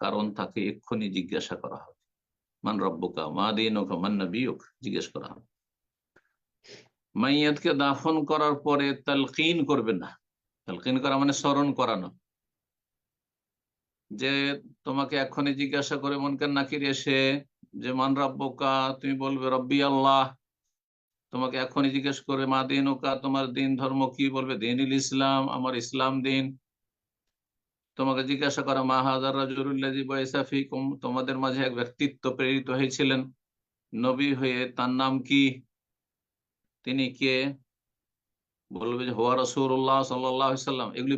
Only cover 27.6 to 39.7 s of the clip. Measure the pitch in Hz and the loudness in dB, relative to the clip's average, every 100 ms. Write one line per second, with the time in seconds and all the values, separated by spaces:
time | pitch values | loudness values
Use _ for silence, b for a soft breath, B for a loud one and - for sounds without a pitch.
27.6 | _ _ _ - 135 131 131 139 143 147 | _ _ _ -2 0 0 0 0 0 0
28.6 | 135 131 131 131 135 131 135 135 135 135 | 0 0 2 2 2 2 0 0 -2 -2
29.6 | 135 135 135 135 131 135 131 143 131 139 | -2 -2 -2 -2 -2 -2 -2 -2 -2 -2
30.6 | 135 131 135 139 127 127 131 131 131 131 | -2 -4 -4 -4 -4 -2 -2 -2 -2 0
31.6 | 131 120 120 - 143 - 135 - 131 135 | -2 -2 -4 -2 -2 -2 -4 0 0 0
32.6 | 127 131 131 - 135 131 131 - _ _ | 0 0 0 2 2 2 -2 -10 _ _
33.6 | _ _ _ 110 127 127 143 131 131 123 | _ _ _ -2 0 2 2 2 2 0
34.6 | 127 127 127 127 131 135 127 139 135 131 | -2 -2 0 2 2 0 2 4 4 2
35.6 | - _ _ _ _ _ _ _ _ _ | -10 _ _ _ _ _ _ _ _ _
36.6 | _ _ 123 135 127 123 135 131 135 139 | _ _ -4 -2 -2 0 2 2 0 -4
37.6 | _ _ _ _ _ _ _ _ _ _ | _ _ _ _ _ _ _ _ _ _
38.6 | _ - 117 123 123 110 123 127 123 147 | _ -6 -4 -2 -2 2 2 4 2 0
39.6 | 135 | 2